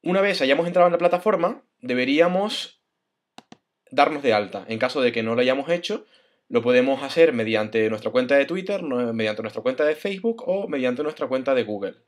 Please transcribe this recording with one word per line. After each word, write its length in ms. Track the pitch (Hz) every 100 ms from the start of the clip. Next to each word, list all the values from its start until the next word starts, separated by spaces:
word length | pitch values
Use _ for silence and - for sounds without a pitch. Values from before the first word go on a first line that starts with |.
Una 160 | 170 190
vez 200 | 202 185
hayamos 280 | 135 143 175
entrado 180 | 180 175
en 60 |
la 60 | 170
plataforma, 640 | 175 180 214 190 175 - _ _
deberíamos 1000 | 123 123 127 147 175 185 208 - - _ _ _ _ _ _ - _ - _ _ _
darnos 320 | 131 147 151
de 120 | 139
alta. 300 | 107 98 98 95
En 100 | 113
caso 220 | 127 147
de 100 | 123
que 140 | 113
no 100 | 110
lo 60 | 117
hayamos 280 | 127 135 143
hecho, 380 | 170 175 214 - _ _ _ _
lo 140 | 120
podemos 400 | 117 123 131 131
hacer 300 | 139 170 165
mediante 580 | 120 110 107 107 110 110
nuestra 220 | 107 110
cuenta 240 | 127 127 139
de 100 | 139
Twitter, 380 | 180 185 202
no-, 280 | 165 123 120
mediante 300 | 113 110 107
nuestra 200 | 110 110
cuenta 220 | 123 131
de 120 | 151 156
Facebook 480 | 202 190 226 226 -
o 220 | 190 190
mediante 340 | 143 127 123
nuestra 240 | 151 151 131
cuenta 300 | 131 131 131
de 80 |
Google. 320 | 104 104 98 -